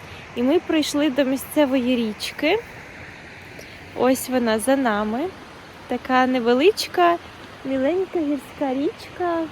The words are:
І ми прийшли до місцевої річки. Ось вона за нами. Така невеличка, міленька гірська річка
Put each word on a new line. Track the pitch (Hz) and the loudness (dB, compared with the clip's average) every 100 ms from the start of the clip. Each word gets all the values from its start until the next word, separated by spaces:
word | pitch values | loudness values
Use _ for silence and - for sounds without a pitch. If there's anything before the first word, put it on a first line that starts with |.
| - - - - | -16 -16 -10 -2
І | |
ми | 254 339 | 2 2
прийшли | - 320 285 285 302 | 2 0 0 0 2
до | 254 | 2
місцевої | 262 269 - 302 285 269 240 247 | 0 0 0 2 4 2 2 2
річки. | 220 208 - - 302 440 - - - - - - - - - - - - - - | 0 -4 -8 -2 0 0 -2 -14 -16 -16 -16 -16 -18 -18 -18 -18 -18 -18 -12 2
Ось | 247 262 - | 4 4 0
вона | 254 233 220 | 0 2 2
за | 233 277 | 2 2
нами. | 254 208 214 233 359 - - - - - - | 4 2 0 -2 -4 -6 -16 -18 -18 -18 -6
Така | 247 - 254 254 | -6 2 4 4
невеличка, | 254 226 247 349 - - - 349 339 - - - - | 4 4 6 6 4 0 4 4 4 -2 -18 -18 -10
міленька | 262 269 269 359 370 359 | -4 0 2 2 0 0
гірська | 294 285 - - 277 | 0 -2 -4 -4 -2
річка | 262 311 - - - 349 339 320 | 0 -2 -4 -12 -4 -2 0 -4